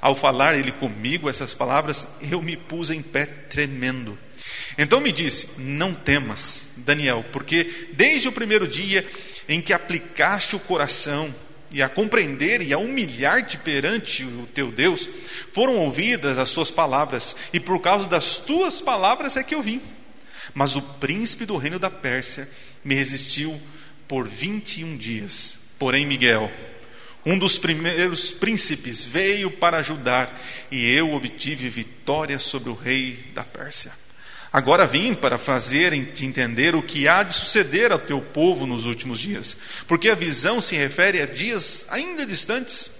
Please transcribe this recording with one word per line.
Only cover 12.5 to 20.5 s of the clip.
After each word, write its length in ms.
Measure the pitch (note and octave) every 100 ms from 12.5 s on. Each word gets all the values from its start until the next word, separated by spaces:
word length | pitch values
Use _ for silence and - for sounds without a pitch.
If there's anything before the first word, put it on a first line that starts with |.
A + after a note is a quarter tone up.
| A#3
e 100 | D#3+
a 60 | C#3
humilhar-te 760 | A3 C4+ F#3 A#2 C#3 G#3+ A3+ -
perante 680 | E3 C#3+ C#3 A3+ - -
o 260 | C3 A#2+ A#2 -
teu 160 | C3
Deus, 360 | A2 D#3 - - - - - -
foram 240 | - B3+ A#3+
ouvidas 640 | D#3 B2+ G#3 A#3+ C#3+ B2+
as 100 | B2+
suas 220 | - D#3+
palavras, 640 | - D#3 C3 D3 B2 - - -
e 60 | F3
por 200 | - F#3
causa 280 | F3+ G3+ G3
das 300 | E3+ - -
tuas 440 | - D#4+ F#4 -
palavras 560 | - A3+ F#3+ B3+ C#4+ C4
é 60 |
que 100 | C4
eu 80 | D#4
vim. 180 | G#3+ A#3+ - - - - - - -